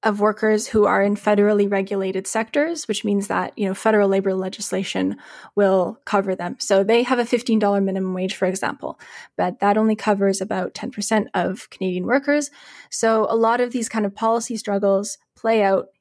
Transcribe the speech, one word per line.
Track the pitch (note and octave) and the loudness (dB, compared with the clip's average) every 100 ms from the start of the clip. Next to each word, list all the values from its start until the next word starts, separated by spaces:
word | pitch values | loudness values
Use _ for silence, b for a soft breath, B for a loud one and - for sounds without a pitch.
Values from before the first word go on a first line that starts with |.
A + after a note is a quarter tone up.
of | A3 G#3 | -2 0
workers | G#3 G#3 A3 G#3+ G#3+ | 0 2 2 2 0
who | A3 | 2
are | G3+ G3 | 4 4
in | G3+ | 2
federally | G3+ - G#3 G#3 G#3 G3+ | 0 2 4 4 4 2
regulated | G3 F#3+ G3 F#3+ F#3 F#3+ | 0 -2 -4 -2 -4 -4
sectors, | A3 A3+ D4 D#4 E4+ - | -6 -2 -2 -2 -4 -6
which | G#3 | -4
means | G#3 G3+ G3 | 0 -2 0
that, | F#3 F3+ - | -4 -4 -4
you | G3 | -4
know, | |
federal | F#3+ A3 G#3+ G3 | 0 2 4 4
labor | G3 G3 | 2 0
legislation | F#3 F#3 G3 - F#3+ F#3+ F#3+ F#3 G#3 B B B | -2 -4 -8 -6 -6 -4 -2 -2 -4 B B B
will | - G3 F#3+ F3 A3 | 2 4 4 0 -4
cover | - G3+ G3 | -2 0 0
them. | F#3+ F3+ - | -4 -6 -8
So | - G3 | 0 2
they | G3 A#3 | 4 2
have | B3 B3 | 2 0
a | |
fifteen | A#3 A#3+ - A3 | 0 -2 2 2
dollar | G#3 G3+ | 2 2
minimum | G3 F#3+ F#3+ | 0 -2 -4
wage, | F#3 F#3 | -2 -4
for | - F#3 | -2 -2
example, | F#3+ - - - - B B B - | -2 -6 -6 -10 -12 B B B -4
but | F3+ F#3 | -4 0
that | G3+ G#3 | 2 4
only | A3 | 2
covers | G#3+ G#3+ G3+ G3 F#3+ | 2 0 2 2 0
about | G3 F#3 F#3 | -4 -4 -4
ten | - - | -6 -10
percent | - G3+ G#3+ - | -8 -2 -2 0
of | F#3+ F3 F#3 - | -2 -2 -4 -12
Canadian | - F#3 F3+ | -6 -4 -4
workers. | F3+ C4+ C#4 D4 D4 B B B B | 0 -2 0 -2 -2 B B B B
So | - A3+ A3 G#3+ | -2 0 2 2
a | A3+ | 2
lot | A3 A#3+ | 2 2
of | B3 | 0
these | B3 A3+ | -2 -4
kind | A3+ | -2
of | G#3 | -4
policy | G3+ A3+ A#3 A3+ A3+ | -2 0 0 -2 -8
struggles | - G3+ G3+ G3 G#3 - _ _ | -2 0 2 2 0 -10 _ _
play | A3 A3+ | 0 2
out | G3 F#3+ - _ | 4 2 -2 _